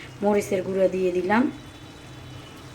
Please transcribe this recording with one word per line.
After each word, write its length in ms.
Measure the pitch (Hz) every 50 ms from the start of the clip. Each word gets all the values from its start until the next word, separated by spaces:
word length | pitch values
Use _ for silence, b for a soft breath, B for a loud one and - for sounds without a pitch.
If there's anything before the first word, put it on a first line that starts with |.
| B B B - 202
মরিচের 360 | 202 208 208 202 - 196 185 180
গুঁড়া 220 | 190 190 190 190 180 185
দিয়ে 160 | 185 185 180 175
দিলাম, 260 | 180 180 185 208 233 269 302 - - - - - - - - - - - - - - - - - - - - - - - -